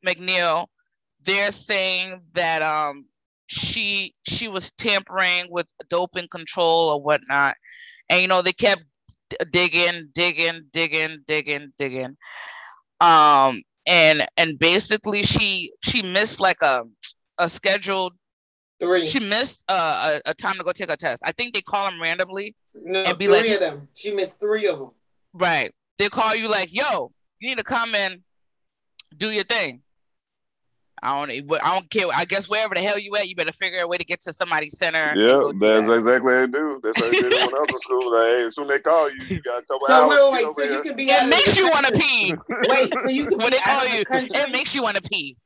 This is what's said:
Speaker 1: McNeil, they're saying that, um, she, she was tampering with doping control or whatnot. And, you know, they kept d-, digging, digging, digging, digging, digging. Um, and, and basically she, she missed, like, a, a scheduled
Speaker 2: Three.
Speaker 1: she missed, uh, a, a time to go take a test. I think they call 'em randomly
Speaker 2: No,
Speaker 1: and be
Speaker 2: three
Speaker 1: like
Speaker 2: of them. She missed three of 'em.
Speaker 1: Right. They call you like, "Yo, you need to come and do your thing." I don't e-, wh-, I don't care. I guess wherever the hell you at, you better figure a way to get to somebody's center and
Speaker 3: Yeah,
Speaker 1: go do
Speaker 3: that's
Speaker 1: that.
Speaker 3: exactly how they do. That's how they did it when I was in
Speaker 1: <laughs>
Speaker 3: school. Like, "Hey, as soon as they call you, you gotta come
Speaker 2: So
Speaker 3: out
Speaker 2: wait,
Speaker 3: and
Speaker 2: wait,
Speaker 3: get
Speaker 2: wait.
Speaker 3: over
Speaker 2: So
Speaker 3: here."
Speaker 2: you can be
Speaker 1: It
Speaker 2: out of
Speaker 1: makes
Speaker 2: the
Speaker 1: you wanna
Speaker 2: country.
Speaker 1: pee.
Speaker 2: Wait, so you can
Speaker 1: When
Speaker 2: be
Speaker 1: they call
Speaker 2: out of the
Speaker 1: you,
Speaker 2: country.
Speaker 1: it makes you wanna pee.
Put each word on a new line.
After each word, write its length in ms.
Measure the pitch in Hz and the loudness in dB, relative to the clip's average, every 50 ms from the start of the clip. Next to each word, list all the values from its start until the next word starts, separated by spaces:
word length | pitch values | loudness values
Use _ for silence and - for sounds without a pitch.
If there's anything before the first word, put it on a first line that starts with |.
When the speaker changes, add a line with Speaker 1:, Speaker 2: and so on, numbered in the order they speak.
| - | -2
Speaker 1:
McNeil, 600 | 185 180 165 180 180 185 180 175 170 160 165 175 - _ _ _ _ _ _ _ _ _ _ _ | -4 -4 -4 -2 -2 0 2 2 2 0 0 -2 -6 _ _ _ _ _ _ _ _ _ _ _
they're 280 | - 190 196 202 202 | -2 0 0 0 -2
saying 720 | 196 - - - 208 196 190 190 185 185 185 185 185 185 175 160 _ | -2 -6 -6 -4 -2 0 0 0 -2 -2 -4 -6 -10 -16 _ _ _
that, 280 | 175 175 165 165 160 | -2 0 0 0 0
um, 440 | 156 156 151 151 151 147 143 143 139 _ _ _ _ _ _ _ _ _ | 0 0 0 -2 -2 -4 -6 -10 -18 _ _ _ _ _ _ _ _ _
she, 680 | - - - - - 233 214 202 202 196 196 180 _ _ _ - | -8 -6 -6 -4 -4 -4 -4 -2 -4 -4 -6 -8 _ _ _ -8
she 200 | - - 233 226 | -6 -6 -6 -6
was 240 | 196 190 180 - _ | -8 -8 -8 -10 _
tampering 760 | - - 233 202 196 190 - - 190 185 180 180 180 180 180 | -6 -2 -2 -2 -2 -2 -4 -4 -2 0 0 0 -2 -2 -4
with 180 | 170 175 170 _ _ _ - _ | -6 -8 -8 _ _ _ -10 _
doping 380 | 175 175 180 175 _ 180 175 160 | -4 -2 -2 -4 _ -10 -10 -10
control 600 | - 170 165 - - 190 175 165 165 165 165 160 | -14 -14 -12 -10 -4 0 2 2 4 2 2 2
or 120 | 151 147 | 0 -2
whatnot. 540 | 139 147 151 143 - - 139 143 143 139 - _ _ - - - - - - _ _ _ | 0 0 0 0 0 -2 0 2 2 2 0 _ _ -20 -20 -20 -20 -20 -20 _ _ _
And, 120 | - 180 | 2 2
you 60 | 185 185 | 4 4
know, 140 | 185 185 | 2 2
they 100 | 175 180 180 | 2 0 0
kept 300 | - 233 208 196 175 160 143 _ _ _ - - _ _ _ | 2 2 2 2 0 -2 _ _ _ _ -20 -20 _ _ _
d-, 80 | - - - 160 | -8 -8 -6 -2
digging, 580 | 139 175 180 175 160 170 175 170 175 170 160 147 135 | 0 2 2 2 2 2 2 2 0 -2 -10 -12 _
digging, 540 | - 175 175 160 151 165 165 165 165 156 139 | 0 0 0 0 0 -2 -2 -2 -6 -14 _
digging, 520 | _ 160 165 156 147 160 156 156 160 156 139 | _ -4 -2 -2 -2 -2 -4 -4 -6 -12 _
digging, 460 | - 156 151 - 143 147 143 147 143 _ _ | -4 -4 -4 -2 -4 -6 -6 -6 -14 _ _
digging. 380 | 143 135 127 131 131 127 139 _ - - - - - - - - - - - _ _ _ _ _ | -6 -6 -6 -6 -8 -10 -12 _ -20 -20 -18 -18 -18 -18 -18 -18 -20 -20 -20 _ _ _ _ _
Um, 600 | 165 170 165 156 151 151 147 139 135 135 127 101 - _ _ _ _ 143 | 6 6 8 8 8 8 8 8 6 4 2 -2 -10 _ _ _ _ 2
and, 380 | 180 175 160 156 156 151 127 - _ - | 6 6 8 6 6 4 2 -2 _ 0
and 220 | 170 165 151 131 | 0 0 0 2
basically 640 | 160 165 175 196 214 - 214 214 - 214 208 208 202 | 2 4 4 4 2 0 -4 -2 -2 -4 -2 0 0
she, 480 | - - - 220 202 196 185 175 - - _ - | 2 2 2 0 0 -2 -4 -6 -10 -12 _ -6
she 180 | - - 247 | -2 -2 -2
missed, 380 | 202 185 180 190 214 214 - - | -2 0 0 0 0 0 -2 0
like, 220 | 196 185 175 _ | 0 0 2 _
a, 220 | 165 147 135 127 117 117 110 _ - - - _ _ _ _ - | 2 2 2 0 -2 -6 _ _ -16 -16 -16 _ _ _ _ -2
a 100 | 175 170 | -2 -2
scheduled 640 | - - - 196 190 202 190 190 196 190 185 180 180 _ _ _ _ _ _ _ _ _ _ _ _ _ | -2 -4 -2 0 0 0 -2 -4 -4 -4 -4 -6 _ _ _ _ _ _ _ _ _ _ _ _ _ _
Speaker 2:
Three. 260 | 170 175 180 180 170 156 | -2 0 2 2 2 0
Speaker 1:
she 120 | 156 269 | -2 -2
missed, 440 | 226 196 202 226 254 254 - - _ - | -2 0 0 0 -2 -2 -6 -14 _ -2
uh, 500 | 190 185 170 160 147 92 110 156 151 147 - | -2 0 0 0 -2 -2 -2 -2 -2 -2 -4
a, 60 | - | -6
a 20 | 160 | -8
time 220 | - - 190 190 190 | -6 -4 -6 -6 -4
to 60 | 175 | -4
go 80 | 170 | -6
take 200 | 180 - 196 165 | -6 -6 -6 -6
a 60 | 156 - | -6 -4
test. 260 | 180 151 120 120 - | -4 -6 -6 -4 -6
I 60 | 151 | -8
think 240 | 165 - 240 247 233 | -6 -6 -8 -6 -6
they 60 | 208 | -8
call 260 | 185 - - 202 196 196 | -6 -4 -4 -2 -2 -2
'em 120 | 180 165 | -4 -4
randomly 560 | 165 165 170 175 185 180 190 196 202 214 220 _ _ _ _ | -6 -6 -4 -4 -4 -6 -6 -10 -10 -10 -14 _ _ _ _
Speaker 2:
No, 260 | - - 165 185 190 | -20 -10 -6 -4 -2
Speaker 1:
and 160 | 190 185 180 170 | -2 -2 -2 0
be 80 | 196 | 2
Speaker 2:
three 80 | 202 202 | 4 4
Speaker 1:
like 120 | 214 226 226 | 4 4 2
Speaker 2:
of 100 | 214 196 | 0 0
them. 280 | 180 160 151 147 147 - _ | -2 -4 -4 -10 -18 -20 _
She 180 | - - 208 208 | -12 -10 -6 -4
missed 260 | 196 185 180 - _ | -4 -4 -6 -6 _
three 280 | 208 208 214 214 208 190 | -4 -2 -2 0 0 -2
of 120 | 165 156 | -4 -4
'em. 100 | 135 - _ _ _ _ _ _ _ _ _ | -10 -16 _ _ _ _ _ _ _ _ _
Speaker 1:
Right. 400 | 175 185 175 165 147 123 95 _ _ _ _ _ _ | -2 0 0 0 0 -2 -4 _ _ _ _ _ _
They 120 | 202 208 | -4 -2
call 260 | - - 226 220 220 | 0 0 0 0 0
you 120 | 226 220 220 | -2 -2 -2
like, 240 | 214 202 185 165 | -2 -2 -2 -4
"Yo, 400 | 165 214 277 294 233 180 127 - _ _ _ _ _ _ | -4 -4 -2 -2 -2 -4 -6 -8 _ _ _ _ _ _
you 100 | 202 247 | -10 -8
need 80 | 262 233 | -6 -6
to 60 | 208 | -6
come 320 | - 269 240 226 233 220 | -4 -2 -4 -2 -2 -2
and 240 | 208 196 190 185 180 185 _ _ _ _ _ _ _ _ _ _ _ _ _ _ _ - _ 156 151 | -2 -2 -4 -6 -10 _ _ _ _ _ _ _ _ _ _ _ _ _ _ _ _ -20 _ -10 -6
do 140 | 214 220 | -6 -4
your 140 | 214 208 190 | -2 -4 -2
thing." 360 | _ 233 226 190 147 123 127 _ _ _ _ _ _ _ _ _ _ _ _ _ _ _ _ _ _ _ _ _ _ _ - | _ -2 -2 -2 -4 -6 -12 _ _ _ _ _ _ _ _ _ _ _ _ _ _ _ _ _ _ _ _ _ _ _ -10
I 160 | - 123 139 139 | -6 -4 -4 -4
don't 120 | 147 143 | -4 -6
e-, 100 | 120 131 143 143 | -8 -10 -6 -4
wh-, 140 | 160 156 - | -4 -2 0
I 80 | 156 175 | 0 0
don't 160 | 190 180 156 | 0 -4 _
care. 160 | - 220 190 175 135 | -4 -2 -2 0 0
I 120 | 147 175 | -2 -2
guess 220 | 175 190 196 196 190 | 0 -2 -4 -4 -2
wherever 280 | 208 214 220 214 190 | -2 -2 -2 -2 -2
the 60 | 175 | -2
hell 180 | 190 202 208 208 | -2 -2 -2 -2
you 160 | 208 202 202 | -4 -4 -4
at, 120 | 208 202 185 | -4 -4 -4
you 80 | 185 | -4
better 160 | 170 165 160 | -6 -6 -6
figure 280 | 156 - 190 185 175 185 | -6 -6 -8 -6 -4 -4
a 60 | 175 170 | -4 -4
way 100 | 175 180 | -4 -6
to 80 | 170 | -4
get 160 | - 175 175 | -6 -8 -8
to 120 | - 185 156 | -8 -12 -6
somebody's 440 | - 185 175 165 156 151 151 - - | -6 -4 -2 -2 -2 -2 -4 -6 -4
center 220 | 185 170 160 160 | -4 -2 0 0
and 200 | 156 151 151 98 | -2 0 -2 2
Speaker 3:
Yeah, 120 | 107 120 131 | 4 4 4
Speaker 1:
go 180 | 139 123 - - | 4 2 0 -2
do 40 | 95 | 0
Speaker 3:
that's 280 | 101 107 110 110 107 110 | 2 4 4 4 4 4
Speaker 1:
that. 60 | 117 117 | 2 2
Speaker 3:
exactly 360 | 110 117 127 127 117 131 127 | 4 2 2 4 4 2 2
how 60 | 127 | 4
they 60 | 127 123 | 2 0
do. 280 | 123 143 156 151 143 135 117 | 0 -4 -4 -4 -6 -6 -6
That's 160 | 110 113 113 | -4 -2 -2
how 60 | 113 117 | 0 0
they 80 | 117 | 2
did 180 | 113 123 127 - | 2 2 2 2
it 80 | 539 | 2
when 140 | - 123 127 | 0 0 0
I 60 | 135 | -2
was 80 | 151 143 | -2 -2
in 80 | - 127 | -4 -8
Speaker 1:
<laughs> 20 | |
Speaker 3:
school. 320 | - - 127 127 127 123 117 | -4 -2 -2 -2 0 2 2
Like, 140 | 117 113 117 | 2 4 4
"Hey, 140 | 120 123 120 | 2 2 0
as 80 | 113 110 | -2 -4
soon 120 | - 143 | -8 -4
as 120 | 139 139 139 | -2 -2 0
they 20 | |
call 300 | - 156 165 165 156 143 | 2 2 2 2 2 0
you, 160 | 135 131 131 - | -4 -8 -8 -8
you 140 | 190 165 | -8 -6
gotta 240 | - 127 120 123 120 | -6 -6 -6 -6 -6
come 140 | _ - - - - | _ -6 -4 2 6
Speaker 2:
So 60 | 277 262 - | 6 6 8
Speaker 3:
out 40 | - | 6
Speaker 2:
wait, 120 | 294 285 | 8 6
Speaker 3:
and 120 | 277 277 269 | 6 6 6
Speaker 2:
wait, 40 | 247 | 2
Speaker 3:
get 0 | |
Speaker 2:
wait. 80 | - | 0
Speaker 3:
over 80 | - - | -2 -2
Speaker 2:
So 140 | - 277 269 | -4 -2 -2
Speaker 3:
here." 60 | 277 269 | -2 -4
Speaker 2:
you 40 | - | -4
can 120 | 320 277 | -6 -6
be 140 | - 269 262 | -4 0 2
Speaker 1:
It 40 | 277 285 | 4 4
Speaker 2:
out 60 | - | 4
of 60 | 269 | 4
Speaker 1:
makes 240 | 320 359 381 403 403 | 4 4 4 4 4
Speaker 2:
the 60 | 392 | 4
Speaker 1:
you 80 | 381 349 | 4 4
wanna 200 | 320 285 277 269 | 4 4 2 2
Speaker 2:
country. 80 | 247 - - - | 2 2 2 2
Speaker 1:
pee. 280 | - - 202 185 165 - - - 240 - 240 - | 2 0 0 0 -2 -6 -8 -8 -4 -2 0 2
Speaker 2:
Wait, 240 | 262 269 254 190 214 | 2 2 2 0 0
so 160 | 254 254 - | -2 -2 0
you 160 | 262 269 294 | -2 -2 0
can 120 | 240 196 202 | -2 -2 0
Speaker 1:
When 80 | 220 240 | 0 0
Speaker 2:
be 40 | 254 | 2
Speaker 1:
they 40 | 262 | 2
call 200 | 262 - 277 277 | 2 2 2 2
Speaker 2:
out 60 | 262 254 | 2 0
of 40 | |
the 60 | 240 220 | 0 -2
Speaker 1:
you, 80 | 196 | -2
Speaker 2:
country. 340 | - 262 262 254 254 196 269 | 0 0 -2 -2 -2 -2 -2
Speaker 1:
it 120 | 294 277 | -2 0
makes 240 | 254 254 285 - - | -2 -4 -2 -2 -2
you 80 | 277 247 | -2 -2
wanna 180 | 220 202 196 | 0 -2 -2
pee. 340 | 165 - 214 190 151 139 127 _ _ | -4 -4 -6 -6 -6 -8 -12 _ _